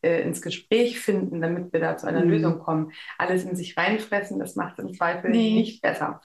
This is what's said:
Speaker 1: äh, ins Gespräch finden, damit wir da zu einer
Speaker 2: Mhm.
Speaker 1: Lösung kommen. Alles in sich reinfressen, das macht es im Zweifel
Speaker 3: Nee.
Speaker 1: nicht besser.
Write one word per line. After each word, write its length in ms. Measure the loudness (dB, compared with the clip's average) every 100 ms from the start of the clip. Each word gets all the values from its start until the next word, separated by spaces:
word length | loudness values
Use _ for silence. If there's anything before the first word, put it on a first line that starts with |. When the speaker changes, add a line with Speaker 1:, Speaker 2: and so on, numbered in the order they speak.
Speaker 1:
äh, 200 | 0 2
ins 200 | 0 -4
Gespräch 560 | -6 -10 0 2 2 0
finden, 420 | 0 0 -2 -2
damit 320 | -2 -2 -2
wir 60 | 0
da 180 | 0 -2
zu 120 | -2
einer 160 | 2
Speaker 2:
Mhm. 60 | 4
Speaker 1:
Lösung 280 | 4 2 0
kommen. 320 | 0 -2 -2 -8 -8 -2
Alles 280 | 0 0
in 100 | -2
sich 220 | -6 -6 -2
reinfressen, 640 | 0 0 0 -4 -2 -6
das 160 | -6 -6
macht 240 | -6 -8
es 40 | -12
im 60 |
Zweifel 380 | -2 -2 0 2
Speaker 3:
Nee. 240 | 4 4
Speaker 1:
nicht 280 | 4 2 0
besser. 380 | -2 0 -4 -4